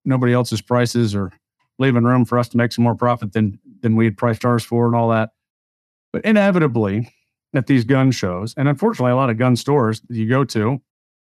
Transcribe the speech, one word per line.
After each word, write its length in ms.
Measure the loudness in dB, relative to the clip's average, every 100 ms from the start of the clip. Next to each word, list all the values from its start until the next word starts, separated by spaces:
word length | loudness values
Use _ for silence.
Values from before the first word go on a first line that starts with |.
nobody 300 | -2 0 2
else's 280 | 2 0 -4
prices 520 | -2 0 0 0 0 -2
are 160 | -6 -10 _ _ _ -2
leaving 240 | 0 2
room 220 | 2 2 2
for 140 | 0
us 100 | 0
to 80 | 0
make 140 | -2
some 120 | 0
more 120 | 0 0
profit 380 | 0 -2 -4
than, 260 | -2 -2 -4 _ -6
than 140 | -2 2
we 100 | 0
had 120 | 0
priced 280 | -2 -2 0
ours 180 | -2
for 220 | -2 -2 0
and 100 | 0
all 140 | 0
that. 220 | 0 -2 _ _ _ _ _ _ _ _
But 140 | -6 0
inevitably, 880 | 2 2 2 0 0 -2 -2 -6 _ _ _ _
at 140 | -4 0
these 160 | 0
gun 280 | 2 2 2
shows, 420 | 0 -4 -6 -8 -4
and 140 | -2
unfortunately 420 | 0 -2 0 0
a 40 | 0
lot 140 | 0
of 80 | 0
gun 200 | 2 0
stores 440 | 0 0 0 -2 -8
that 80 | -6
you 120 | -2
go 180 | 0 0
to, 360 | -2 -2 -4 -8 _ _ _